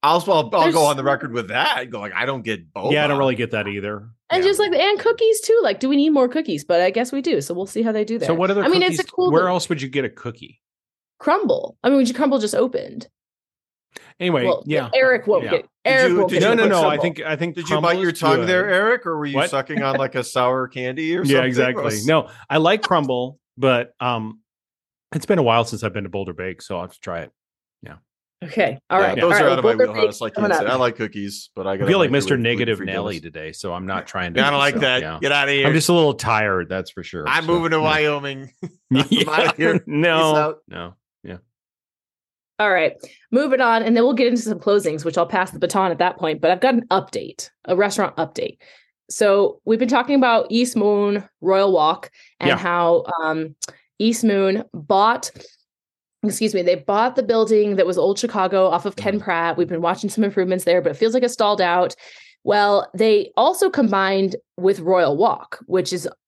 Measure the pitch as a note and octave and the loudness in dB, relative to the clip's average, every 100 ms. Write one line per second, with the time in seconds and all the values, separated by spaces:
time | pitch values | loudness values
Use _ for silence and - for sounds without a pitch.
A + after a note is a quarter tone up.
0 | C#3+ E3+ F3 F3 B2 F#3 E3 E3 D3 C#3 | 4 2 2 0 2 2 2 4 2 2
1 | C3 C#3 D3 A#2 G2 A#2 E3 C4+ B2+ A2 | 0 -2 -4 -6 -4 -2 -2 -2 -6 -10
2 | G#2 F#2 B2 C3+ G#2+ G#2 E2 G2+ G#2 D3 | -8 -4 -4 -4 -6 -8 -8 -8 -2 0
3 | D3 C#3 C3+ A#2+ A#2 A2 G#2 G2+ G2+ G#2 | 2 2 0 0 -4 -4 -4 -6 -8 -10
4 | A2 - _ F4 F#4 G4+ G#4 E4+ F#4 G4+ | -12 -20 _ 0 0 0 0 2 2 2
5 | A4 A#4 A4+ A4 - A4+ F4 G3+ C4 C#4+ | 0 2 2 0 2 2 2 0 0 2
6 | D4 D4 B3 C4+ D#4 D#3 C#3+ E3+ F3+ A3 | 2 2 2 0 -4 -6 0 2 2 0
7 | B3 C#4 D#4 A3 C#3 F3 G3 G#3+ A3+ G#3+ | -4 -4 -2 -2 -2 -6 -6 -4 -2 -2
8 | G#3+ A3+ F3+ E3 F#3 G3 G3+ F4+ F#4 E4 | -2 -4 -2 0 0 0 2 2 2 -2
9 | F#4 - F4+ D#3+ F3+ F3+ - D#3+ C3+ C#3 | -6 -2 2 2 2 -2 -2 -6 -4 -4
10 | B2+ - A#2+ A#2 - - _ _ _ _ | -4 -6 -12 -12 -18 -20 _ _ _ _
11 | _ _ - F4 F#4+ E3+ - - A#3+ C#4 | _ _ 0 0 2 0 -2 -4 2 2
12 | A#3+ B3 D4 C4+ G#3+ - B3+ - - - | 2 0 0 0 0 0 -2 -2 -8 -14
13 | - _ _ _ _ _ _ _ _ - | -18 _ _ _ _ _ _ _ _ -20
14 | - _ F3+ D#3+ B2+ D#3 - D3+ A#2+ C4 | -20 _ 0 0 2 -2 0 -2 0 2
15 | C4 B3 - G3 A#2 E3+ - _ - C4 | 2 2 2 0 2 -2 -4 _ 0 2
16 | B3+ F3+ F#3 F3+ G3 A#3 G#3+ F#3 D#3 D3 | 4 2 2 2 2 4 4 4 2 2
17 | F3 E3 D#3 D3+ E3+ E3 E3 D#3 E3 F3 | -2 -4 -6 -4 -4 -6 -2 0 2 2
18 | F#3 E3 E3 D#3+ E3+ F#3 G3+ F#3 G#3 B3 | 0 0 0 2 2 0 2 2 2 0
19 | F3+ D#3+ D3 C#3 D3+ C#3 C3 D3 C#3 C3+ | -2 -6 -4 -2 -2 -2 -4 -4 -2 -2
20 | C3+ C3+ B2 - B2 C3 B2+ C3+ B2+ C3 | -2 -4 -4 0 0 0 -4 -6 -8 -6
21 | D#3+ E3+ D#3+ C#3 B2+ B2 B2+ B2 B2+ G#2+ | -4 -2 2 2 2 0 0 0 -4 -4
22 | A2+ D#3+ - - - C#3+ D#3+ G#3+ - F3 | 0 0 0 -14 -4 0 2 0 0 -2
23 | C#3 B2+ B2 D3 _ - C3 B2 B2 _ | 0 -4 -6 -12 _ -2 2 2 -2 _
24 | B2 A#2+ A2 A2 _ _ _ _ _ _ | -4 -4 -6 -12 _ _ _ _ _ _
25 | _ D#3 - F#3+ B2+ A2+ A#2 A2 A2 F#2+ | _ -10 0 2 4 4 2 -2 -6 -6
26 | G2 G2 F#2 E2+ F#2 F2+ - F#2+ F2+ - | -8 -8 -8 -8 -10 -10 -10 -8 -10 -12
27 | - E2+ D#2 _ _ _ _ _ - D2 | -10 -10 -10 _ _ _ _ _ -20 -20
28 | _ _ _ _ F3 A3+ E3+ C3 _ F3+ | _ _ _ _ -12 -2 -2 -2 _ 0
29 | G3 - F3 - - C3 - A2 - G#2+ | 0 2 2 2 2 2 0 2 0 2
30 | G#2+ G2+ A2+ - G3+ E3+ G#2 B2+ B2 A#2 | -2 -2 -8 -4 -2 0 0 0 0 -2
31 | A2 G2+ G2+ G2 - - F#2+ G2 - F#3+ | -8 -6 -10 -12 -18 -10 -6 -2 0 2
32 | D#3+ C#3 - C3+ A#2 A#2 A#2 G#2 F#2+ F#2+ | 2 0 0 0 0 0 -2 -2 -4 -6
33 | G2+ F2 D#2 D#2+ D#2 D#2 G2+ F2 F#2+ F#2+ | -6 -8 -12 -14 -14 -12 -10 -8 -6 -8
34 | F2 F#2+ F2+ E2+ C#3 C#3+ C#3+ A#2+ C3+ B2+ | -6 -8 -4 0 0 2 0 0 0 0
35 | D#2 D#2+ - C#3+ C#3 C#3 C3+ D3+ D3+ F3 | -4 -6 -2 0 0 2 2 2 2 4
36 | D3+ A#2 G#2+ A2 G#2+ F#2 E2+ F#2 F#2 - | 4 0 -2 0 0 -2 -4 -6 -8 -14
37 | E2+ F2+ D#2+ D3 D#3+ F3 E3 D#3+ D#3 D#3 | -14 -10 -2 -2 0 0 2 0 0 0
38 | D3+ D3 C#3 C3+ C3+ _ F3+ _ _ C3+ | 0 -2 -6 -10 -14 _ -16 _ _ 0
39 | C#3 - D#3+ D#3 D#3+ - D#3+ F3 - D3 | 2 2 2 2 0 0 0 0 -2 0
40 | E3+ D#3+ D#3+ D3+ D3+ D3+ _ F2+ F2 F#2+ | 2 4 4 2 0 -4 _ -14 -14 -16
41 | _ _ G2 F#2 _ _ _ _ _ _ | _ _ -16 -16 _ _ _ _ _ _
42 | _ _ _ _ _ _ G#3 F#3 D#3+ - | _ _ _ _ _ _ 0 2 0 -4
43 | - - _ A#3 D4 C4 B3 A3+ A3+ A#3+ | -20 -20 _ 0 2 2 2 2 2 2
44 | A#3+ A#3 B3 B3 A3 G#3+ - G3+ F3 D#3 | 4 2 2 0 -4 -4 0 2 0 -4
45 | D#3 D#3+ E3+ G3 F#3 - F3 G#3 F#3+ D#3+ | -4 -2 0 0 -2 -2 -2 0 0 0
46 | F3 - F3 D#3 D#3+ F#3 B3 B3 - F#3+ | -2 0 -6 0 0 2 2 0 0 -2
47 | - - - - - _ - F3+ G3+ G3+ | -2 -10 -12 -14 -18 _ -4 0 0 0
48 | F#3+ - - - - - _ - _ _ | -4 -2 -8 -6 -10 -10 _ -20 _ _
49 | _ - G#3 G3 G3 - - A3 A#3+ B3+ | _ 0 2 4 2 -2 -2 0 2 0
50 | B3 C#4 B3+ A#3 - A3+ B3 A#3 G#3 G#3 | 2 2 4 2 2 0 0 0 0 2
51 | G3+ G3+ G3 _ E3 F#3+ G3 F#3 D3+ D#3+ | 0 -2 -8 _ 0 2 4 4 2 0
52 | - _ - _ C#3 C3+ F3+ F3 E3+ E3+ | -6 _ -20 _ 0 0 0 0 2 2
53 | - E3+ D#3+ D#3+ D#3+ D3 - - _ _ | 0 -4 -4 -4 -6 -10 -16 -16 _ _
54 | A3 A3+ A3 G3 F#3+ G3 A3+ F3 D3 G3 | -2 2 0 2 0 0 -6 -14 0 2
55 | G#3+ B3 - - - _ _ _ _ _ | 4 2 -6 -14 -20 _ _ _ _ _
56 | _ _ G#3 G3 A3 G#3 F3 F3+ F3+ G3+ | _ _ -6 -2 -2 0 0 0 0 0
57 | A#3+ B3+ G#3+ A3+ A3 G#3+ G#3 G3 F3 F3+ | 2 0 0 2 4 4 2 2 2 2
58 | F3+ G3+ A#3+ A3+ F#3 F#3+ F#3+ E3+ G3+ G3 | 0 0 -2 -2 0 2 2 2 -2 -6
59 | G#3 G#3 G#3 E3+ E3+ D#3 E3+ E3+ E3 F#3 | -4 -4 -2 -2 -2 0 -2 0 -2 -2
60 | G#3 - G3+ G3+ F#3 F#3 F#3 F3+ F3 C#3+ | -4 -2 -2 0 -2 -2 2 2 2 0
61 | A3 A#3+ A#3+ A#3+ G#3 G#3 F3+ F3 F3+ - | 0 0 -2 0 0 2 2 2 0 -4
62 | - - - _ - G#3 G3+ G3+ - F#3+ | -20 -20 -20 _ 0 2 4 2 0 0
63 | A3 G#3 - - C4 F#4 G4 - A#3 G3 | 4 4 2 2 2 2 0 2 2 2
64 | F#3+ F#3+ F#3+ - _ - F3+ G3 E3 F#3 | 2 2 0 -4 _ -2 0 0 2 2
65 | D#3+ C#3+ A3 - - - - F#3 F3 F3+ | 2 2 2 0 -8 -18 -2 -2 -2 -4
66 | D3+ - | -8 -12